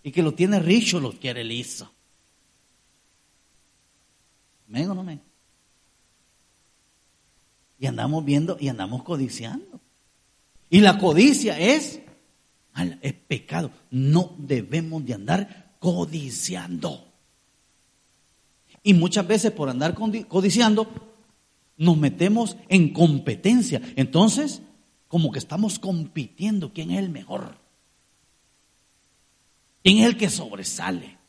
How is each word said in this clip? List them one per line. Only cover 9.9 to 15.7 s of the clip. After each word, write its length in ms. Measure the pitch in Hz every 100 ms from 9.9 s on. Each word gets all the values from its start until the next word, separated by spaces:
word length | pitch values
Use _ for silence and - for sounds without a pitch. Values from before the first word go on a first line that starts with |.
| _ _ _ _ _ _ _ _
Y 100 | 175
la 160 | 202 190
codicia 600 | 185 151 262 269 214 151
es 420 | 196 302 294 - - _ _ _ _ _ _ -
mala, 240 | 180 -
es 120 | 139
pecado. 580 | - _ 120 - 165 156 - _
No 460 | 127 135 160 180 -
debemos 680 | 131 131 98 151 160 160
de 120 | 123 107
andar 600 | 104 185 202 - _